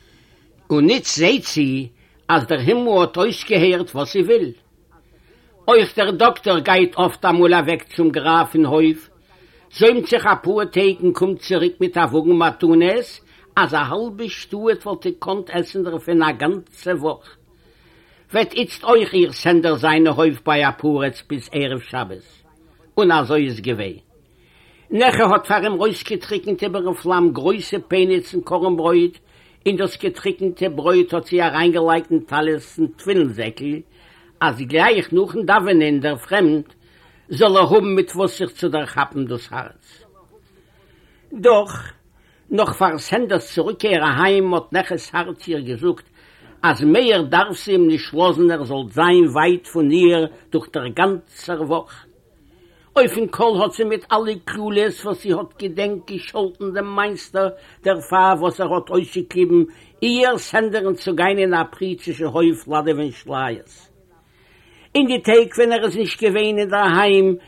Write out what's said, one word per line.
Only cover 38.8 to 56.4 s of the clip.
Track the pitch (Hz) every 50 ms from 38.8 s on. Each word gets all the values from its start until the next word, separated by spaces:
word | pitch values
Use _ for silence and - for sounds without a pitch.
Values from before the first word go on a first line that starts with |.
| 143 - - - 139 - - 139 135
דאס | 117 123 120 - -
הארץ. | - 127 - - - _ _ _ - _ - _ _ 381 381 _ _ 440 _ _ _ _ _ _ _ _ _ _ _ _ _ _ _ _ _ _ 302
דאך, | 220 185 240 226 208 208 196 - - - - - _ _ _ _ _ _ _ _ _ _ _
נאך | - 202 214 - -
פאר | - 190 175 156 147
סענדערס | - - - 226 247 185 202 160 - - -
צוריקקער | 170 160 196 214 - - 214 185 160 151
אהיים | 147 127 135 180 190 196 196 190 185 180
האט | 160 - - 156
נאכערס | 185 185 - 185 160 - - -
הארץ | 175 175 180 175 - - 180
איר | 160 147
געזאגט, | 131 120 123 113 160 180 175 - - _ _ _ _ _ _ _ - - - _ -
אז | 170 143 - 147
מער | 151 165 233 262 233 214 180
דארף | 156 131 165 175 202 208 185 - -
זי | 208
אים | 196 180 175 160
נישט | 160 147 - - 143
לאזן, | 156 180 180 160 151 175 170
ער | 165 151 139
זאל | 117 139 135 131 104
זיין | 98 147 165 175 175 180 170 147
ווייט | 123 151 156 180 180 175 - -
פון | - 170 151 143
איר | 156 180 180 175 175 165 160 156 - - - _
דורך | - 156 - - -
דער | 151 123 123
גאנצער | 113 - 185 196 196 170 - _ _ - - - 175 151 160
וואך. | 139 165 165 - - - - - _ _ _ _ _ _ _ _ _ _ _ _ _ _ _ _ _ _
אויף | 571 254 - -
דעם | 220 226 180
קול | - - 240 233 220 180
האט | - 165
זי | - - 226
מיט | 214 220 202 - _
אלע | - 214 226 214 220 175 -
קלולעס, | - - 208 208 208 202 202 208 214 - - -
וואס | 208 190 - -
זי | 202 170
האט | 104 - - _ -
געדענק, | 202 190 160 190 202 202 208 180 - -
געשאלטן | 202 180 - - - 220